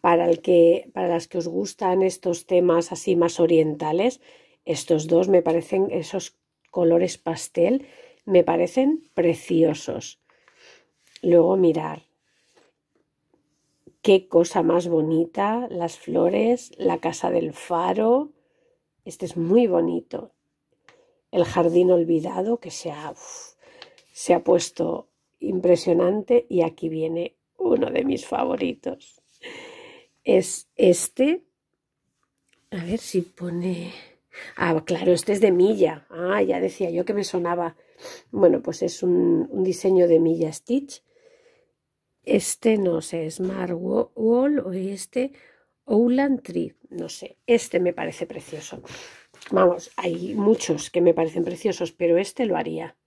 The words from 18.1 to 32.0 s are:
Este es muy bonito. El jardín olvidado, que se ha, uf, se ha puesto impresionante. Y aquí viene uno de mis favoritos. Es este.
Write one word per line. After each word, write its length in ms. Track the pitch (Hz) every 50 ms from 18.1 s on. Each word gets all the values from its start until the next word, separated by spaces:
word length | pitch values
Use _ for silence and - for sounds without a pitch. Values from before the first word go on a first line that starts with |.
| 240 269 294 294 _ _ _ _ _ _ _ _ _ _ _ _ _ _ _
Este 220 | - - - 185
es 100 | 170 -
muy 320 | 175 165 170 196 240 240
bonito. 640 | 208 180 170 170 170 170 170 - _ - - - - _ _ _ _ _ _ _ _ _ _ _ - _ _ _ _ _ _ _ _
El 120 | - 190 170
jardín 480 | - - 180 170 170 170 175 180 180
olvidado, 680 | 180 170 165 165 170 160 156 180 - 185 190 220 240 233
que 100 | - 165
se 200 | - - - 170
ha, 200 | 147 147 151 151
uf, 440 | - - - - - - - - _ _ _ _ _ - - - _ - _ _ _
se 200 | - - - 175
ha 80 | 170
puesto 680 | - - - 175 170 - _ - 170 170 165 - - _ _ _ _ _ _ _
impresionante. 1080 | - - 190 185 175 175 175 170 - 185 170 170 180 175 202 214 196 - 240 240 240
Y 140 | _ - 175
aquí 260 | 165 160 160 - 165
viene 480 | 160 160 160 160 160 165 170 170 - _ _ _ _ _
uno 340 | - 381 349 - - - -
de 140 | - - -
mis 200 | - - - -
favoritos. 960 | - - - - - - - - - - _ - 180 - - - - _ _ _ _ _ _ - - - - - - - - - - - - _ _ _ _ _
Es 460 | - - - - - - - - _ _
este. 680 | - 247 180 175 - - - _ - 262 294 339 370 _ _ _ _ _ _ _ _ _ _ _ _